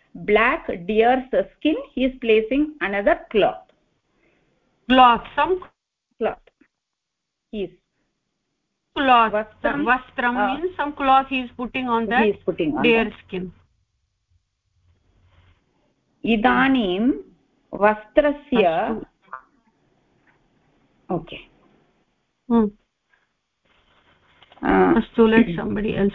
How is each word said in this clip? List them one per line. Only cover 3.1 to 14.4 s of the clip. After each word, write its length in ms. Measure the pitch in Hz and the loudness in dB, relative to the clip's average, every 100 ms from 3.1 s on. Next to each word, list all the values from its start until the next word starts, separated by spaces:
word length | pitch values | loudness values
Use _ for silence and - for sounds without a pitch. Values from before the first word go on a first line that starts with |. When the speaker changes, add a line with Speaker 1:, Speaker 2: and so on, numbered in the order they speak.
| 339 - | -2 -2
Speaker 1:
cloth. 320 | 220 165 - - _ _ _ _ _ _ _ _ _ _ _ - | 0 0 -2 -14 _ _ _ _ _ _ _ _ _ _ _ 0
Speaker 2:
Cloth, 340 | 262 254 226 - - | 6 6 6 -2 -4
some 280 | 311 370 - _ _ _ _ - | -2 -2 -6 _ _ _ _ -8
Speaker 1:
cloth. 180 | 220 - _ _ _ _ _ _ _ _ _ _ _ | -6 -6 _ _ _ _ _ _ _ _ _ _ _
He 100 | 214 | -12
is 60 | 180 _ _ _ _ _ _ _ _ _ _ _ _ 330 | -12 _ _ _ _ _ _ _ _ _ _ _ _ -4
Speaker 2:
Cloth. 340 | 269 240 220 | 2 4 4
Speaker 1:
Vastram, 520 | 208 214 - - 285 | 0 -6 -6 -6 -4
Speaker 2:
Vastram 520 | 233 254 - - 247 247 | -2 -2 -4 -6 -4 -2
Speaker 1:
uh, 120 | 202 | -2
Speaker 2:
means 280 | 285 359 - | -2 -8 -6
some 160 | 285 | -8
cloth 340 | 285 269 269 269 | -4 2 2 2
he 140 | 262 | -6
is 80 | 240 - | -8 -10
putting 320 | 240 262 254 | -10 -8 -4
on 160 | 233 226 | -2 -2
that 180 | 240 | 0
Speaker 1:
he 80 | 214 | 0
is 120 | 190 - | -2 -6
putting 260 | 170 160 131 | -4 -4 0
on 80 | |
Speaker 2:
deer 220 | 233 226 214 | 2 2 0
Speaker 1:
that. 80 | |
Speaker 2:
skin. 360 | - - 185 180 - _ _ _ _ _ _ _ _ | -8 -12 -12 -12 -16 _ _ _ _ _ _ _ _